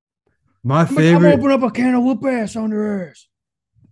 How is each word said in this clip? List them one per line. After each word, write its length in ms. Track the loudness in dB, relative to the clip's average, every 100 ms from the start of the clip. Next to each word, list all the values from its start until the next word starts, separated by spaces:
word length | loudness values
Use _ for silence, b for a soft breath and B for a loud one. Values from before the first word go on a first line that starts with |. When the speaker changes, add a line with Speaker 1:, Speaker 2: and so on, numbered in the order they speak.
| _ _ _ _ _ _ -2
Speaker 1:
My 160 | 0
Speaker 2:
I'm, 60 | 0
Speaker 1:
favorite 440 | 2 4 6 4
Speaker 2:
I'm 60 | 4
open 120 | 2
up 120 | 0
a 80 | -2
can 240 | -2 -2 0
of 80 |
whoop 220 | 0 -2 -4
ass 320 | -4 -6 -6
on 140 | -6
their 380 | -4 -6 -6 -10
ass. 180 | -16 _ _ _ _ _ _ _